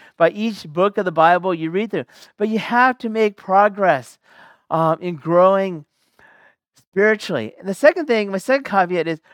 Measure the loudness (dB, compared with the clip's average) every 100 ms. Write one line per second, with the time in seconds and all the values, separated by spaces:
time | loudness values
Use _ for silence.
0 | -10 0 0 2 -6 -6 -8 -2 -2 0
1 | -4 2 4 4 0 -4 -4 -4 -4 -6
2 | -10 -16 -20 -8 -4 -4 -2 2 2 0
3 | -6 0 -2 -2 0 2 2 2 0 0
4 | -2 -20 _ _ -20 _ -6 -2 0 -2
5 | -4 -8 0 4 4 4 -2 -6 -14 _
6 | _ _ _ _ _ _ _ _ _ 0
7 | 2 2 -2 -6 -6 -10 -10 0 2 2
8 | 0 -2 -2 -4 -2 -2 0 0 0 0
9 | -4 -6 _